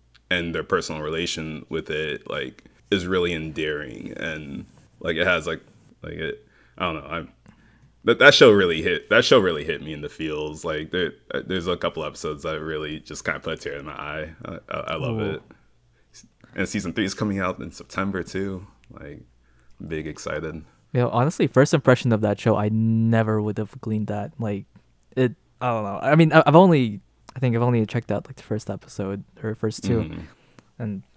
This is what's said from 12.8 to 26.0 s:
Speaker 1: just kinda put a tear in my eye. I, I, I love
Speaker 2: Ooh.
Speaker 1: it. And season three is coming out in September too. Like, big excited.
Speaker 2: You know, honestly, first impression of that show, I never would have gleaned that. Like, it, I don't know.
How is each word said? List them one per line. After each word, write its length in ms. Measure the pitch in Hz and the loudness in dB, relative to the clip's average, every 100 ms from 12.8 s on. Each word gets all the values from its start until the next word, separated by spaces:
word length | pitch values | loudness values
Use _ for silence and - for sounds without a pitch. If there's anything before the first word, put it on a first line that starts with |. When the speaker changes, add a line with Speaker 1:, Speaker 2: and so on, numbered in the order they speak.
| 78 78 | -6 -10
Speaker 1:
just 240 | - 73 | -12 -10
kinda 160 | - 71 | -8 -6
put 140 | - | -6
a 20 | 80 | -8
tear 220 | - 71 | -8 -12
in 80 | 73 | -12
my 60 | |
eye. 380 | 71 73 78 78 80 | -12 -10 -10 -10 -12
I, 140 | - - - | -14 -14 -10
I, 80 | - | -10
I 160 | - 78 | -8 -6
love 200 | - 113 | -6 -4
Speaker 2:
Ooh. 140 | 90 | -4
Speaker 1:
it. 100 | 80 - - _ _ _ _ _ - - _ - | -6 -12 -20 _ _ _ _ _ -20 -20 _ -12
And 140 | - 92 | -6 -4
season 240 | 107 90 | -4 -4
three 120 | 82 107 | -2 -4
is 80 | |
coming 260 | - 107 98 | -2 -2 -2
out 180 | 92 92 | -2 -4
in 120 | 80 | -10
September 500 | - - - 95 92 | -14 -10 -6 -4 -4
too. 440 | 82 95 98 95 95 _ - | -6 -6 -6 -6 -12 _ -20
Like, 320 | - 71 73 - _ _ _ _ - - | -20 -18 -18 -20 _ _ _ _ -18 -8
big 180 | 80 78 | -8 -8
excited. 480 | 73 - 76 78 82 80 _ _ | -10 -8 -8 -8 -10 -16 _ _
Speaker 2:
You 80 | 123 | -2
know, 80 | 120 | 0
honestly, 360 | 117 131 - 160 | 2 0 0 2
first 280 | - 143 | 4 4
impression 380 | 147 - 123 127 | 4 4 4 4
of 80 | 110 | 2
that 180 | 107 101 | 2 0
show, 180 | 120 104 | 2 2
I 120 | 107 | 2
never 720 | 110 113 113 113 113 110 107 | 2 2 2 4 4 2 0
would 160 | 104 104 | -2 -4
have 220 | 104 - | -8 -8
gleaned 260 | - 110 104 | -6 -4 -4
that. 240 | 104 104 - | -6 -8 -6
Like, 280 | 110 101 101 - _ _ _ - | -6 -6 -8 -20 _ _ _ 0
it, 180 | 127 - _ - | 0 -2 _ -8
I 100 | 123 | -4
don't 120 | 117 | -2
know. 140 | 104 98 | -4 -4